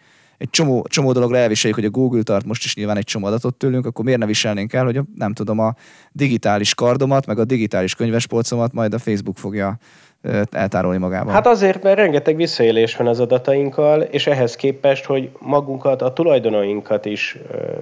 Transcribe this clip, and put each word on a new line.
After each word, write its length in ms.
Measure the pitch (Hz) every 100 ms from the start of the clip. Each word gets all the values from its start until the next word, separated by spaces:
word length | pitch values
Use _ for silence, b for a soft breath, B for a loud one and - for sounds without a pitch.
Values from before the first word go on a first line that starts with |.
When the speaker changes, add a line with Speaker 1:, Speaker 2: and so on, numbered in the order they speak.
| b b b b
Speaker 1:
Egy 120 | -
csomó, 360 | - 156 123 -
csomó 240 | - 135
dologra 240 | 127 123 127
elviseljük, 420 | 120 107 117 107
hogy 100 | 107
a 20 |
Google 320 | 117 131 120
tart 240 | 107 101 98
most 180 | 110
is 100 | -
nyilván 220 | - 104 104
egy 80 |
csomó 220 | 98 110 101
adatot 280 | 110 123
tőlünk, 320 | 123 135 127 117
akkor 180 | 117
miért 160 | 113 127
ne 60 | 107
viselnénk 460 | 107 113 104 104
el, 120 | 127
hogy 120 | 127 123
a, 80 | 139 -
nem 160 | 107
tudom, 260 | 107 110 110
a 160 | 110 117 b b b
digitális 600 | - 139 117 110 104 101
kardomat, 520 | - 120 127 135 139 135
meg 120 | 107
a 60 |
digitális 500 | 113 127 107 98 95
könyvespolcomat 800 | - 117 113 117 117 113 120 117
majd 220 | 120 110
a 40 | 117
Facebook 380 | 117 104 101 92
fogja, 420 | 101 104 98 104 b b b b
ö, 200 | - 104 104
eltárolni 480 | - 98 95 95 92
magában? 340 | 92 95 113
Speaker 2:
Hát 140 | 208 226
azért, 360 | 226 196 185
mert 140 | 196 196
rengeteg 400 | 202 143 147 160
visszaélés 600 | 165 - 117 113 113 -
van 100 | 120
az 140 | 117
adatainkkal, 800 | 120 127 127 139 139 139 151 151
és 260 | 160 143 -
ehhez 300 | 139 120 -
képest, 480 | 139 135 139 135
hogy 260 | - 135 131 -
magunkat, 640 | - 143 139 135 139 127
a 100 | 127
tulajdonainkat 920 | 123 123 139 113 107 101 104 - 107
is, 340 | 104 104 - - -
ö, 60 | - - -